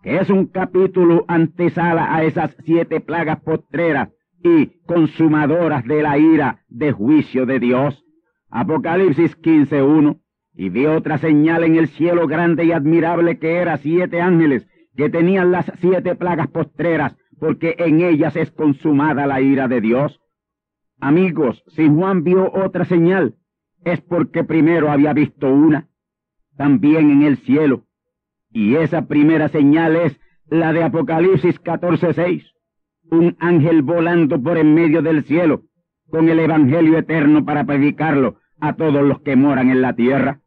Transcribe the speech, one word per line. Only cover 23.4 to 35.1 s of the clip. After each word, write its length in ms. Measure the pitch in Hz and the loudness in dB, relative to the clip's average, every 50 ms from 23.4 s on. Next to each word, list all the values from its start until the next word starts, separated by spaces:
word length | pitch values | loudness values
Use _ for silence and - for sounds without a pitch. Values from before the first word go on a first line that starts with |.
| _ _ _ _ _ _ _ _ _ | _ _ _ _ _ _ _ _ _
es 160 | 170 175 - | -6 -6 -6
porque 420 | _ _ 175 170 - - - 165 160 | _ _ -4 -4 -4 -4 -4 -6 -6
primero 480 | - 156 160 147 160 170 170 151 151 | -2 0 0 2 2 2 2 0 0
había 220 | 147 139 143 151 - | 2 2 2 2 2
visto 400 | 143 147 135 _ _ 151 135 135 | 0 -2 -2 _ _ -2 0 2
una, 340 | 143 151 160 151 139 - _ _ _ _ _ _ _ _ _ _ _ _ _ _ | 4 4 4 2 0 -4 _ _ _ _ _ _ _ _ _ _ _ _ _ _
también 520 | - 135 147 143 117 95 147 156 160 156 147 | -4 0 0 0 2 2 2 2 4 4 4
en 140 | 139 139 147 | 4 4 4
el 140 | 147 139 | 4 0
cielo. 480 | 113 _ - 127 147 160 147 127 - _ _ _ _ _ _ _ _ _ _ _ _ _ _ | -2 _ 0 0 2 2 0 0 -2 _ _ _ _ _ _ _ _ _ _ _ _ _ _
Y 240 | _ 113 104 104 123 | _ -2 0 0 0
esa 320 | 156 165 147 - 160 - | 0 0 -2 -2 -4 -4
primera 400 | - 143 147 147 151 160 156 151 | -2 0 2 2 4 2 2 0
señal 480 | 147 - 160 143 143 147 160 165 160 160 | -2 0 2 2 4 4 2 2 2 0
es 240 | 165 170 156 143 _ _ _ _ _ _ _ | 0 0 -2 -4 _ _ _ _ _ _ _
la 240 | 160 165 165 160 156 | -2 -2 0 0 0
de 100 | 165 165 | 0 -2
Apocalipsis 760 | 151 110 165 143 - 165 160 170 185 190 156 - 175 160 - | -2 -2 -4 -4 -2 0 0 2 2 2 2 0 -2 -2 -2
catorce 540 | _ - 165 147 - 175 165 156 180 170 151 | _ -8 -8 -4 -2 -2 -2 0 0 -2 -2
seis, 380 | 143 165 - 127 151 - _ _ _ _ _ _ _ _ _ _ _ _ _ | -2 -2 -4 -4 -6 -8 _ _ _ _ _ _ _ _ _ _ _ _ _
un 260 | 160 170 175 170 - _ | 0 2 2 2 0 _
ángel 420 | 160 175 175 165 139 170 165 160 | -2 0 2 2 2 2 2 2
volando 600 | 139 127 175 170 165 170 175 170 165 135 131 - | 2 0 -2 -2 0 0 0 0 0 0 0 -2
por 160 | 120 156 175 | -2 -2 0
en 160 | 165 156 151 151 | 2 2 4 4
medio 260 | 165 165 156 147 165 | 4 4 2 2 0
del 220 | 143 160 | 0 0